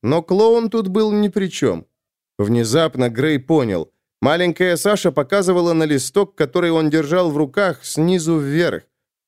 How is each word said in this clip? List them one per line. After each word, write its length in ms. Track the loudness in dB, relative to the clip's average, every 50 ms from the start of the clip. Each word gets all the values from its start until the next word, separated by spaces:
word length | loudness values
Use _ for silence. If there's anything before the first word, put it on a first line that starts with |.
| -4
но 180 | -2 0 0
клоун 500 | 0 0 2 2 4 4 4 2 2 0
тут 180 | -2 -2 -2 -2
был 240 | 0 0 0 2 2
ни 160 | 0 0 0
при 180 | 0 -2 -4
чем. 400 | -4 -2 -2 -2 -2 -2 -2 -6 -14 _ _ _ _ _ _ _ _ _
Внезапно 760 | -4 0 0 2 0 0 2 2 2 2 0 0 -2 -2 -2
Грей 280 | -2 -2 0 0 0 -2
понял. 540 | 0 0 0 0 2 0 -2 -4 -6 -8 _ _ _ _ _ _
Маленькая 560 | 0 0 0 2 0 0 0 0 0 0 0
Саша 360 | 0 0 0 0 0 0 0 -2
показывала 600 | -2 -2 0 0 0 0 2 0 2 2 0 0
на 120 | 0 0
листок, 500 | 0 0 -2 -2 -2 -2 -2 -2 -2 _
который 380 | -4 -4 -2 -2 0 0 0 0
он 180 | 0 0 2
держал 400 | 0 0 0 0 0 0 0 0
в 60 | 0
руках, 480 | -2 -4 -2 -2 -2 -2 -2 -2 -6 -10
снизу 540 | -8 -4 -2 0 0 0 0 0 0 -2 0
вверх. 440 | -2 -2 0 0 0 0 -2 -4 -8 _ _ _ _ _ _ _ _